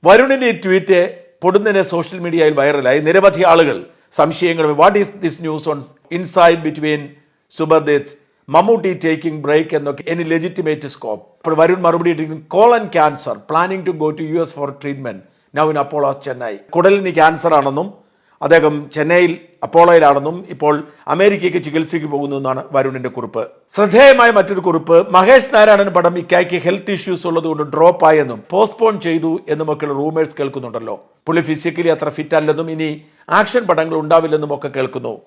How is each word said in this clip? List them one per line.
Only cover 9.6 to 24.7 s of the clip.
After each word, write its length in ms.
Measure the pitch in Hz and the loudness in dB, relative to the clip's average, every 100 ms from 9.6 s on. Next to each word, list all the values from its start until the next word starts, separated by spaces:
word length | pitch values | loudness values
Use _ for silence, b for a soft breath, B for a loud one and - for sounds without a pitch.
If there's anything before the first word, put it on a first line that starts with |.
| 156 156 | 0 -4
എന്നൊക്കെ, 380 | 143 139 - | -4 -8 -8
any 100 | 170 | -6
legitimate 600 | 165 165 175 175 160 151 143 | -2 -4 -4 -6 -6 -6 -8
scope?" 400 | - 120 104 _ _ | -14 -10 -10 _ _
അപ്പോൾ 180 | - 160 | -4 2
വരുൺ 260 | 170 185 | 2 2
മറുപടി 280 | 175 170 170 | 0 0 0
ഇട്ടിരിക്കുന്നു, 360 | 156 156 156 - 175 | -2 -6 -10 -6 2
"Colon 260 | 233 233 | 4 2
cancer, 520 | 208 165 151 139 - 107 | 0 0 0 -2 -10 -12
planning 540 | _ 156 180 190 180 | _ -4 -2 -4 -6
to 140 | 160 | -4
go 140 | 156 151 | -4 -4
to 180 | 156 160 | -6 -4
യു 60 | |
എസ് 180 | 160 143 | -6 -8
for 100 | 143 | -10
treatment, 480 | 139 143 139 131 95 _ _ _ 139 | -10 -12 -10 -12 -14 _ _ _ -2
now 120 | 156 | -2
in 80 | 151 | 0
Apollo 340 | 143 151 139 | -4 -2 -4
Chennai." 440 | 135 139 123 120 101 _ | -4 -10 -10 -10 -12 _
കുടലിന് 460 | 170 175 202 185 160 | 2 4 2 0 2
ക്യാൻസർ 380 | 156 160 165 | 2 2 0
ആണെന്നും 540 | 156 139 139 190 202 _ _ _ _ | 2 0 -4 -8 -12 _ _ _ _
അദ്ദേഹം 480 | 147 165 156 151 143 151 | 2 4 4 -2 -8 -6
ചെന്നൈയിൽ 420 | 151 175 175 170 _ _ | 0 2 2 -2 _ _
അപ്പോളോയിലാണെന്നും 840 | - 165 170 170 151 139 143 175 180 | -2 4 6 6 6 2 -2 -10 -14
ഇപ്പോൾ 380 | 151 151 147 156 B B | -4 -2 -2 -4 B B
അമേരിക്കയ്ക്ക് 560 | 160 202 196 180 175 | 0 2 2 -2 -4
ചികിത്സയ്ക്ക് 440 | 143 156 156 170 151 | -4 -6 -4 -6 -6
പോകുന്നു 280 | 143 143 139 | -6 -6 -6
എന്നാണ് 280 | 135 131 131 | -4 -6 -2
വരുണിന്റെ 380 | 139 131 131 127 | -2 -2 -4 -10
കുറിപ്പ്. 380 | 123 117 113 110 _ _ - | -10 -10 -8 -10 _ _ -2
ശ്രദ്ധേയമായ 560 | 208 202 277 254 233 | 2 6 8 8 4
മറ്റൊരു 280 | 214 190 190 | 4 0 -2
കുറിപ്പ്, 540 | 175 | -2